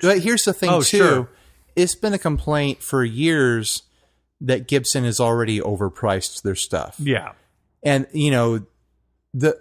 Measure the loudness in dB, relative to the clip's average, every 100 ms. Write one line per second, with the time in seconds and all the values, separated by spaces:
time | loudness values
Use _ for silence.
0 | 2 4 2 2 0 0 2 2 2 4
1 | 4 4 -2 -12 _ _ _ 0 0 0
2 | -2 -2 -2 -2 -2 -2 -2 -4 -4 0
3 | 0 0 0 2 2 0 -2 -6 -10 _
4 | _ _ _ _ -2 -2 0 -2 0 -2
5 | -2 0 0 0 0 -2 -2 -2 -4 -2
6 | -2 -2 -4 -6 -6 -4 -4 -4 -6 -6
7 | -4 -2 -4 -14 _ _ _ _ 0 0
8 | -2 -2 0 2 2 0 -6 _ _ _
9 | _ _ _ -2 0 0